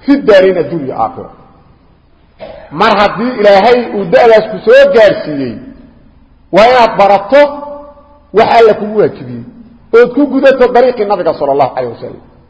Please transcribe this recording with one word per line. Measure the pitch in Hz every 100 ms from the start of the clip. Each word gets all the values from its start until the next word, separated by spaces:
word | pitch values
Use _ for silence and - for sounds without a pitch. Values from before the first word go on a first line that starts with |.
Fi | - 277
daarayn, | 196 196 190 180
adduun | 147 170
iyo | 131 110
aakhiro. | 110 - 92 - _ _ _ _ _ _ _ _ _ _ - - -
Mar | 151 220 202
haddii | 202 170 240 233
Ilaahay | 208 196 214 247 226
uu | 208
da'daas | 185 254 240 220 214
ku | 190
soo | - 523 571
gaarsiiyey, | 226 208 640 - 139 131 101 - - - _ _ _ _ _ _
waa | 175 226
inaad | 254 226 175
barato | 196 196 - 277 294 285 - - - - _ _ _
wax | 190 - 403
Alla | 226
kugu | 202 208 214
waajibiyey, | 160 - 127 120 120 - - _ _
ood | 233 240
ku | 269 285
gudato | 262 269 262 247
dariiqii | 240 254 240
Nabiga | 202 202 160
sallallahu | 147 139 139 131 131
alayhi | 123
wasallam. | 113 - - _ _